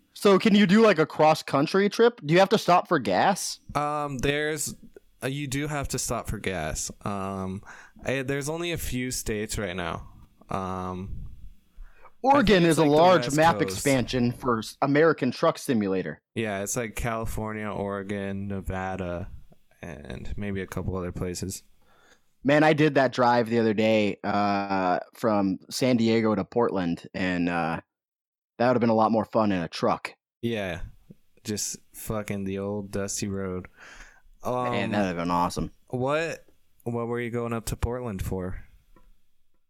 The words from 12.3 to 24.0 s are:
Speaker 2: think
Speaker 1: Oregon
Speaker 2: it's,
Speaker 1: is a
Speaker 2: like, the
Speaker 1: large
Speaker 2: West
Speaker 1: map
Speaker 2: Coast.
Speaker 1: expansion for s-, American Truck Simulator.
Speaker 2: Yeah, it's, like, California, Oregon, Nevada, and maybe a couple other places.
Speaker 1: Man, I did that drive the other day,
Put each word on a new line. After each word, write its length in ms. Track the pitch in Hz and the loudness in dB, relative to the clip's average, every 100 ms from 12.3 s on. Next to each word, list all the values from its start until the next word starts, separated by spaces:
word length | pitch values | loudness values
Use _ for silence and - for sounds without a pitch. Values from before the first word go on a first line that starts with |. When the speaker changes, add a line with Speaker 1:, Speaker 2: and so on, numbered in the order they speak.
Speaker 2:
think 40 | |
Speaker 1:
Oregon 280 | 285 208 190 | 6 6 6
Speaker 2:
it's, 80 | 170 | 6
Speaker 1:
is 60 | 156 | 6
a 40 | |
Speaker 2:
like, 80 | 151 | 6
the 60 | 151 | 8
Speaker 1:
large 260 | 175 175 | 8 6
Speaker 2:
West 120 | 123 147 | 4 4
Speaker 1:
map 220 | 160 - | 4 4
Speaker 2:
Coast. 60 | 156 | 0
Speaker 1:
expansion 580 | - 143 131 113 131 120 | 0 2 2 2 0 0
for 280 | 117 131 113 | 0 -2 -2
s-, 180 | - - | -4 -2
American 500 | 143 139 165 147 127 | 2 4 4 4 0
Truck 280 | - 165 - | 2 0 0
Simulator. 640 | - 117 101 92 82 73 _ | 0 0 2 0 -4 -8 _
Speaker 2:
Yeah, 280 | 110 110 98 | -6 -4 -4
it's, 120 | 101 131 | -4 -4
like, 200 | 113 - | -6 -4
California, 720 | 120 113 110 - 107 107 107 | -4 -4 -4 -4 -6 -6 -6
Oregon, 800 | 95 101 101 98 101 98 98 101 | -4 -4 -4 -6 -6 -4 -6 -6
Nevada, 800 | 98 92 95 95 92 90 87 90 - - - _ _ | -6 -6 -6 -6 -6 -6 -6 -8 -14 -18 -20 _ _
and 500 | 85 69 73 62 - - | -16 -14 -12 -10 -8 -6
maybe 240 | 101 98 | -6 -6
a 40 | 92 | -8
couple 300 | 95 92 92 | -6 -6 -6
other 160 | 90 | -6
places. 500 | - 90 87 90 - - _ _ _ _ _ _ _ 131 | -6 -8 -6 -8 -10 -14 _ _ _ _ _ _ _ 2
Speaker 1:
Man, 160 | 147 | 4
I 100 | 156 | 6
did 220 | 151 156 | 4 4
that 180 | 139 127 | 4 2
drive 360 | 127 123 123 110 | 4 4 4 2
the 80 | 117 | 2
other 160 | 110 | 2
day, 440 | 104 110 110 | 4 4 4